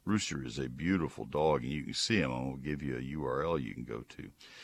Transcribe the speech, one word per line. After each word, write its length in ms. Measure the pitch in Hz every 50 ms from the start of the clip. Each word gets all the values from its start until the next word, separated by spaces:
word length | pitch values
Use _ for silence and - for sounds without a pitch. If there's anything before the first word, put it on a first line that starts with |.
| _
Rooster 380 | 95 104 101 - - 82 71 65
is 160 | 60 57 69
a 100 | 67 60
beautiful 560 | 62 67 78 90 98 90 78 62 - 53 53
dog, 380 | 60 69 73 78 80 76 65 60
and 80 | 65
you 140 | 73 76 -
can 80 | - -
see 240 | - - - 113
him. 140 | 98 76 65
I'll 260 | 62 62 64 67 65
give 260 | 67 65 73 73 71 71
you 140 | 67 62
a 40 | 62
U 240 | 65 67 73 78 71
R 160 | 64 64 69
L 160 | 78 82 82
you 160 | 73 62 53 50
can 120 | 57 60
go 160 | 62 55 58
to. 280 | - - - - - - - - - - - -